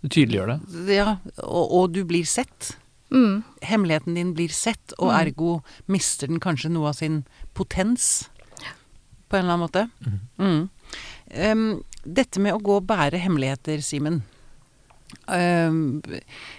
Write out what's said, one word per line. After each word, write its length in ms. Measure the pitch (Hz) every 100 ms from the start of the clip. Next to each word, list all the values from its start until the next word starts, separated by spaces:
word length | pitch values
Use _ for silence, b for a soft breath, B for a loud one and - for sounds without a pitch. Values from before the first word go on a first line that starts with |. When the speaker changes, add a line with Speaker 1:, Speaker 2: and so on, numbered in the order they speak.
Speaker 1:
Du 60 | 139
tydeliggjør 400 | - 127 104 95
det. 480 | 139 180 170 185 196
Speaker 2:
Ja, 220 | 202 196 - -
og, 240 | - 175 160
og 180 | 180 185
du 140 | 175 180
blir 180 | 170 160
sett. 520 | - 262 _ - - _ _ _
Speaker 3:
Mm. 300 | 262 226 196 - -
Speaker 2:
Hemmeligheten 540 | - 220 185 156 151 170
din 180 | 175
blir 160 | 160 170
sett, 420 | - - 220 - -
og 140 | -
Speaker 3:
Mm. 160 | 156 160
Speaker 2:
ergo 360 | 135 165 170 B B -
mister 380 | 185 - - 139
den 140 | 165
kanskje 320 | 185 147 160
noe 160 | 165 147
av 60 | 143
sin 300 | 160 156 135 b b
potens, 760 | - 123 170 196 240 - - - - - B B B B - _ - -
på 80 | 196
en 80 | 180
eller 80 |
annen 160 | 175 170
måte. 200 | 185 233 -
Speaker 1:
Mhm. 160 | 139 101 101 -
Speaker 2:
Mm. 300 | 190 156 185 - B B B B B
Ehm, 520 | - 196 220 220 202 - - -
dette 280 | 185 254 185
med 140 | 202 160
å 40 |
gå 160 | 107 202
og 100 | 185
bære 320 | 208 143 180
hemmeligheter, 640 | 180 160 131 135 - 151
Simen. 400 | 147 147 151 165 110 b b b _ _ _ - - - -
Ehm, 760 | 180 175 175 165 160 151 143 - 85 - B B